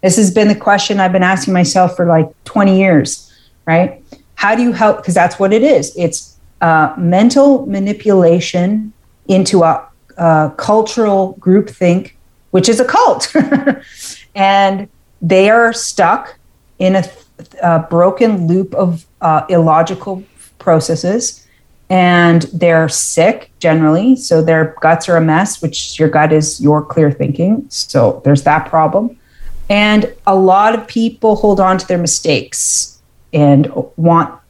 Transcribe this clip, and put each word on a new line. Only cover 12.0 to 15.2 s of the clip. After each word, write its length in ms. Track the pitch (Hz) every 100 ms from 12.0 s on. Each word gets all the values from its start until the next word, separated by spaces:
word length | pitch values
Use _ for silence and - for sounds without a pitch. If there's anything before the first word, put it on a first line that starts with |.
| - _ _ _ _
which 160 | 185 185
is 120 | 226
a 40 | 247
cult. 460 | - 480 - - 320
<laughs> 1000 | - 277 285 - - - - - - 202
And 520 | 196 196 196 190 202 _ _ _